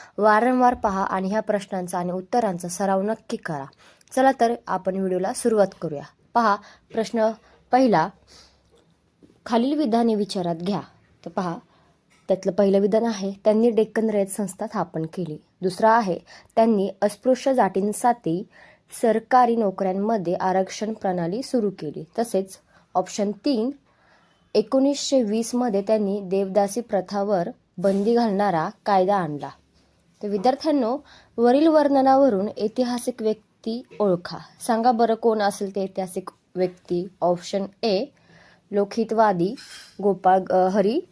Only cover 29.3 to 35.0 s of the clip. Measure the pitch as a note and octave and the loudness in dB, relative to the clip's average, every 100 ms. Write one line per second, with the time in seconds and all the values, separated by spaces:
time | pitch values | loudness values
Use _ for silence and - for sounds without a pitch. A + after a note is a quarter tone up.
29.3 | D3 C#3 - _ _ _ _ _ _ G#3 | -6 -10 -16 _ _ _ _ _ _ -6
30.3 | G3+ G#3+ C#4 D#4+ D4 A3 C4 - - _ | 0 0 0 0 0 0 -4 -8 -20 _
31.3 | - A#3+ C4 D#4+ D#4 C#4+ C#4 C4+ C4 C#4 | 0 4 6 6 6 4 4 4 6 4
32.3 | G3+ G#3 - G#3 A#3 B3 A#3+ B3 B3 A3 | 2 -2 -4 -6 -2 -4 -4 -6 -4 -4
33.3 | A3 _ _ - A#3 - - G#3 F3 F3 | -4 _ _ -8 -8 -8 -2 0 0 -4
34.3 | - - - - A3 A#3 A3+ | -14 -16 -10 -2 2 2 4